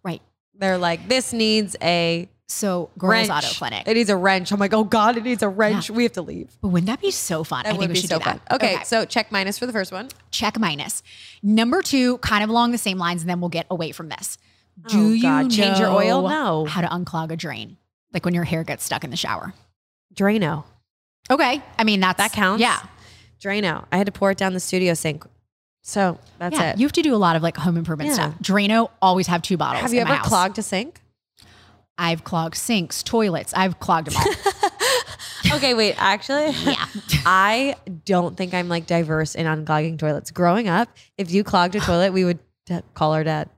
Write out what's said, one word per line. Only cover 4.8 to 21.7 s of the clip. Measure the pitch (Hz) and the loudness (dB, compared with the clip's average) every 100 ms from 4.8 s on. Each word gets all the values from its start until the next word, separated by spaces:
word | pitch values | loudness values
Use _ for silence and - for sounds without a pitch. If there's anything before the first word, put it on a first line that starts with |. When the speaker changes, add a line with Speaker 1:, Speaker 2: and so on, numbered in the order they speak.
Speaker 2:
God, | 214 226 214 233 | 2 4 4 2
it | |
needs | 226 240 | -2 0
a | 208 | 0
wrench. | 196 214 202 165 | 2 0 0 -2
Speaker 1:
Yeah. | 220 | 0
Speaker 2:
We | |
have | 240 | 0
to | 190 | 0
leave." | 151 151 - _ | -10 -12 -14 _
Speaker 1:
But | 202 | 0
wouldn't | 175 185 | 2 2
that | 254 | -2
be | 392 | -2
so | - - 160 | -2 -4 -4
fun? | 160 131 | -4 -4
Speaker 2:
That | 208 | -4
Speaker 1:
I | |
think | 196 | -2
Speaker 2:
would | 175 | -2
Speaker 1:
we | |
Speaker 2:
be | 180 | -2
Speaker 1:
should | 175 | -2
Speaker 2:
so | 165 | -2
Speaker 1:
do | |
that. | - - - | -2 -6 -4
Speaker 2:
fun. | - | -2
Okay, | 240 180 | -2 -4
Speaker 1:
Okay. | |
Speaker 2:
so | - 226 | -2 -2
check | - 240 214 | -2 -4 -2
minus | 202 190 208 | -4 -4 -4
for | 247 | -6
the | |
first | 220 190 | -4 -6
one. | 185 254 - _ | -10 -14 -20 _
Speaker 1:
Check | - - 220 | -4 -2 0
minus. | 196 143 185 - - - - - | -2 -2 -8 -10 -12 -20 -20 -4
Number | 202 214 233 339 | 2 4 4 0
two, | - 277 247 247 | 2 2 2 0
kind | - 208 | 0 0
of | 214 | 2
along | 233 240 | 2 2
the | 240 | 0
same | 202 185 | -2 -2
lines, | 170 175 | -2 -2
and | 165 | -2
then | 175 | -2
we'll | 175 | -2
get | 165 - | -4 -4
away | 180 160 | -6 -6
from | - 160 | -8 -12
this. | - - - _ _ _ - 165 | -10 -10 -12 _ _ _ -20 0
Do | 208 | 4
Speaker 2:
Oh, | 214 | 4
Speaker 1:
you | 226 | 4
Speaker 2:
God. | 247 269 262 | 4 2 2
Change | 220 196 196 | 2 4 4
your | 190 | 4
oil? | 196 208 277 | 4 4 2
Speaker 1:
know | 285 | 0
Speaker 2:
No. | 311 240 160 151 | 0 0 0 -2
Speaker 1:
how | 185 | -2
to | 170 | -2
unclog | 175 175 165 160 | -4 -6 -6 -6
a | 165 | -8
drain? | 156 113 110 - _ _ _ | -8 -10 -14 -18 _ _ _
Like | 180 | -4
when | 175 | -2
your | 175 | 0
hair | 165 165 | 0 -4
gets | 160 135 | -4 -8
stuck | - - | -6 -6
in | 139 | -6
the | 117 | -8
shower. | - 98 - - _ _ _ _ _ | -6 -6 -8 -16 _ _ _ _ _
Speaker 2:
Drano. | - 196 214 160 156 - _ _ _ _ _ - | 0 0 2 0 -4 -10 _ _ _ _ _ -2
Speaker 1:
Okay. | 277 269 277 - | 2 2 0 -6